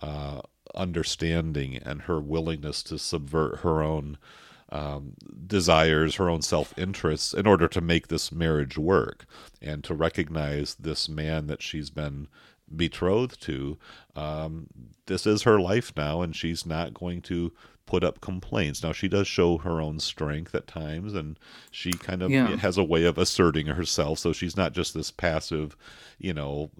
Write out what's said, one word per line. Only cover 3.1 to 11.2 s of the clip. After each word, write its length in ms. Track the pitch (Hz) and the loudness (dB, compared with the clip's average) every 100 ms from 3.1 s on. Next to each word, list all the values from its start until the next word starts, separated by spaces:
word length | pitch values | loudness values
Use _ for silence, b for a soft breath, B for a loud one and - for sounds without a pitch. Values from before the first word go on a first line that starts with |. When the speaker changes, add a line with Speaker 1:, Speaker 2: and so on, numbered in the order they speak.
| 85 69 78 78 - | -4 -2 0 0 0
Speaker 1:
her 220 | 87 78 | 0 2
own, 360 | 78 78 73 76 b b b b b | 2 0 -4 -10 b b b b b
um, 420 | 76 73 71 69 - 50 - 87 | -8 -6 -8 -10 -16 -18 -16 0
desires, 680 | 101 85 80 80 78 80 - | 4 8 8 8 6 4 2
her 140 | 92 | 0
own 120 | 82 | 0
self-interests 920 | 73 82 73 - 92 - 82 76 - | 0 0 -2 -4 -6 -2 0 0 -2
in 120 | - 101 | 2 6
order 200 | 95 82 | 8 6
to 140 | 92 | 2
make 260 | 85 85 - | 2 2 2
this 240 | 82 - | -4 -4
marriage 460 | 80 82 76 67 76 | -2 2 2 0 -2
work 480 | 78 95 57 - - B B B | 2 4 2 -6 -18 B B B
and 220 | 69 76 | -10 -8
to 100 | - | -6
recognize 800 | 80 80 - 76 80 73 73 73 - | 0 0 0 -2 -2 -2 -2 -4 -6
this 320 | 80 76 - | -6 -4 -4
man 400 | 76 | -4